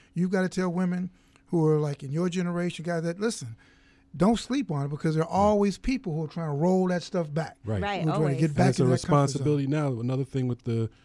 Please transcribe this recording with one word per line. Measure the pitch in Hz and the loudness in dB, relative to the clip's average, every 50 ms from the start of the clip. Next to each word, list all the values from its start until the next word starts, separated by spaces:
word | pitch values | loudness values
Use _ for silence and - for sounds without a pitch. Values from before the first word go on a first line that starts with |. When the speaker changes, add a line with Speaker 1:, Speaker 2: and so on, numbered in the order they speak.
| _ _ - | _ _ -4
Speaker 1:
you've | 165 180 185 | -2 -2 0
gotta | 202 190 185 180 | 2 0 0 0
tell | - 185 185 180 | 0 -2 -2 -2
women | 165 180 185 180 180 180 185 180 - _ _ _ _ _ _ | 0 0 0 0 -2 -2 -4 -8 -10 _ _ _ _ _ _
who | _ - 170 156 | _ 0 2 4
are, | 156 156 151 | 4 4 2
like, | 151 147 143 - 147 | 2 -2 -4 -6 -8
in | 135 139 | -6 -4
your | 160 180 185 | -2 -2 -2
generation, | 165 185 180 175 175 175 175 175 170 - 156 | -2 -2 -2 -2 -2 -2 -4 -4 -4 -6 -6
guys, | 175 175 165 165 | -4 -4 -2 -2
that, | 170 170 190 | -4 -4 -2
listen, | 208 233 226 - 139 117 113 - - - _ _ _ _ _ _ _ _ - | -2 -4 -2 -4 -8 -12 -12 -14 -20 -20 _ _ _ _ _ _ _ _ -2
don't | 135 175 208 233 202 | 2 2 4 4 2
sleep | - - 240 285 247 175 | 0 -2 -2 -2 -2 -2
on | 156 143 139 | -2 -2 -2
it | 143 | -4
because | 151 147 - 165 156 | -4 -2 -2 0 0
there | 156 160 | 0 0
are | - | 2
Speaker 2:
Right. | 175 | 2
Speaker 1:
always | 185 202 208 214 208 202 202 185 - | 4 4 4 4 4 4 2 0 -2
people | - - 269 - - 190 151 | -2 -2 -2 -2 -4 -4 -4
who | 160 160 | -4 -6
are | 147 | -6
trying | - 170 165 156 | -6 -6 -4 -4
to | 143 | -2
roll | 139 160 180 185 185 185 180 | 2 2 4 4 4 4 2
that | 180 175 - | 0 -2 -4
stuff | - - 180 165 151 143 | -4 -2 -4 -2 -2 -2
back. | 160 - - - - - | -4 -4 -4 -8 -10 -6
Speaker 2:
Right. | 104 110 98 92 | -4 -2 0 0
Speaker 3:
Right, | - - - 165 | -2 -2 0 0
Speaker 1:
Who | 156 | 0
are | - | 2
trying | - | 2
to | 156 | 2
Speaker 3:
always. | 147 139 131 | 2 2 2
Speaker 1:
get | 156 160 | 0 0
Speaker 2:
And | 143 | 2
Speaker 1:
back | 180 - 131 | 4 4 4
Speaker 2:
it's | 127 - | 4 4
a | 131 | 4
Speaker 1:
in | 127 | 4
that | 127 123 - | 2 2 2
comfort | - | 2
zone. | 156 143 143 | 4 4 4
Speaker 2:
responsibility | 139 139 143 135 151 147 143 139 | 2 0 -2 0 0 0 0 0
now. | 135 147 156 147 139 127 113 | 0 0 0 0 -2 -2 -2
Another | 117 123 131 131 139 | -2 -2 -2 -2 -2
thing | - - 135 127 | -4 -2 -2 -2
with | 123 123 - - | -2 -4 -4 -4
the, | 120 117 113 113 110 - _ | -4 -2 -2 -2 -4 -6 _